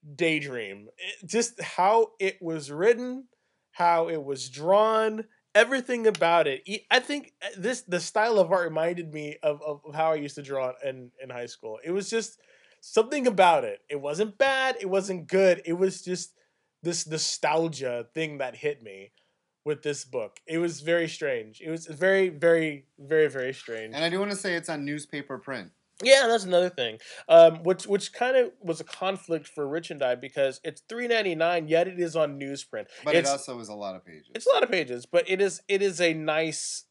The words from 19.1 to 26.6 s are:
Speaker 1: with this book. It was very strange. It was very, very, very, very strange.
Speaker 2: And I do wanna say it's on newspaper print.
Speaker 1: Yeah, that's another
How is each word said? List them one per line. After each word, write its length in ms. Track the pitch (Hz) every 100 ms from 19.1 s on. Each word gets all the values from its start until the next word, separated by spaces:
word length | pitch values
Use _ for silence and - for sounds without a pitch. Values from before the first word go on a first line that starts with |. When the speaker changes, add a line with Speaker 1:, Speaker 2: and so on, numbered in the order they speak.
| _ _ _ _ _
Speaker 1:
with 200 | 147 147
this 200 | 147 143
book. 360 | 131 127 107 - -
It 100 | 160
was 220 | 170 151
very 280 | 147 170 165
strange. 520 | - 151 123 107 110
It 100 | 160
was 160 | 165 165
very, 420 | 147 180 190 190
very, 580 | 151 170 170 160 143 _ _
very, 300 | 139 156 151
very 260 | 131 127
strange. 400 | 135 - 113 110
Speaker 2:
And 100 | 131
I 40 | 165
do 100 | 180
wanna 160 | 196
say 220 | 196 196 170
it's 120 | 165
on 160 | 156
newspaper 540 | 143 147 143 147 143 131
print. 320 | - 127 87 _ _ _
Speaker 1:
Yeah, 240 | 233 269 247
that's 180 | 226
another 240 | 185 175